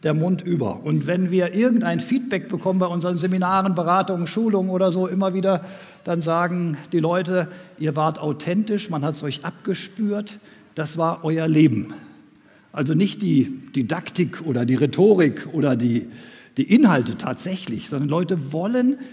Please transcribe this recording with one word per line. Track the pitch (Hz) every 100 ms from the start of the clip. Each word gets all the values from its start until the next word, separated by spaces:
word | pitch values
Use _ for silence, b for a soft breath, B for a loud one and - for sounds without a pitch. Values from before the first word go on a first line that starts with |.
der | 160
Mund | 151 170 185
über. | - 170 113 -
Und | 147 156 139
wenn | 180 185
wir | 185 175 180
irgendein | 247 233 170 170
Feedback | 123 262 - 190 -
bekommen | 175 190 185
bei | 180
unseren | 175 170 180
Seminaren, | 180 185 180 190 190
Beratungen, | 180 165 180 185 185 170
Schulungen | - 226 202 185
oder | 185 190
so | 175 185
immer | 185 190
wieder, | 185 185 185 185 B B B
dann | - 170
sagen | 165 165 175 180 170 156 -
die | 175
Leute, | 160 175 175 185 175 B B B
"Ihr | 156 147
wart | 156 156
authentisch, | 151 151 - 180 214 208 202
man | 160 147
hat's | 151
euch | 147 135 165
abgespürt, | - - 185 - - 107 202 208 - B B B -
das | 151 160
war | 165 -
euer | 160 160 160
Leben." | 156 143 113 - - - - - B B B B
Also | - 135 160
nicht | 196 -
die | 196 151 113 - -
Didaktik | 139 113 170 - - 160 - 160
oder | 123 120
die | 127
Rhetorik | 147 156 196 196 156 - -
oder | 160 143 123
die, | 120 117 - B B B B -
die |
Inhalte | 135 226 269 151 120 -
tatsächlich, | - 131 180 185 - 113 -
sondern | 143 143
Leute | 151 175 143 135
wollen | 156 190 247 247 269 B